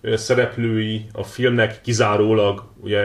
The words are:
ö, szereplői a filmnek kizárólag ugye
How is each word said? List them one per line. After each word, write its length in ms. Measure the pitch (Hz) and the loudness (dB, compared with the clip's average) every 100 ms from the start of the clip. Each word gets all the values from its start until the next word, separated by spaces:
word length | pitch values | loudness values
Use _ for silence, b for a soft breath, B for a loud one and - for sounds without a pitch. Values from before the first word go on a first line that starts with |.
ö, 140 | - 110 | -4 -4
szereplői 920 | - 127 117 - 117 110 107 107 107 | 0 0 0 -2 -2 -2 -2 -6 -8
a 120 | - | -10
filmnek 580 | 101 - 123 120 107 - | -10 -2 0 2 0 -2
kizárólag 840 | - 113 107 104 107 110 101 101 - - | -4 0 2 4 4 4 2 0 -10 -14
ugye 200 | 101 101 | -4 -2